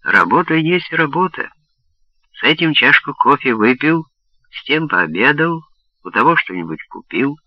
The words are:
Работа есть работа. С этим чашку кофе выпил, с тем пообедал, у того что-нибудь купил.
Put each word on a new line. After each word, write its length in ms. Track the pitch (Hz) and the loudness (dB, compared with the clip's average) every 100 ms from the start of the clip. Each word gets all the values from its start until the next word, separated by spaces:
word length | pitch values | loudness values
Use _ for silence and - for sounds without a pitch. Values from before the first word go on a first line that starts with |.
Работа 540 | - 98 87 139 175 160 | 2 2 4 2 2 0
есть 360 | 160 180 - | 0 -2 -2
работа. 580 | 160 156 165 185 - - _ _ _ _ _ _ _ _ | -2 -2 0 -2 -4 -12 _ _ _ _ _ _ _ _
С 100 | - | -4
этим 300 | 117 156 165 | -2 0 0
чашку 400 | 147 127 143 - | 2 2 0 -4
кофе 400 | - 120 131 135 | -2 2 2 0
выпил, 540 | 113 107 127 151 165 160 _ _ _ _ | 2 2 2 0 0 -4 _ _ _ _
с 140 | - | -18
тем 240 | - 156 160 | -2 -2 0
пообедал, 760 | 90 90 80 131 147 165 165 - _ _ _ | 0 0 0 0 2 -2 -2 -10 _ _ _
у 80 | 90 | -6
того 260 | 104 139 165 | 2 2 2
что-нибудь 420 | - 92 82 78 - | -2 -6 -8 -10 -12
купил. 480 | - - 85 139 147 | -20 -8 -4 -4 -4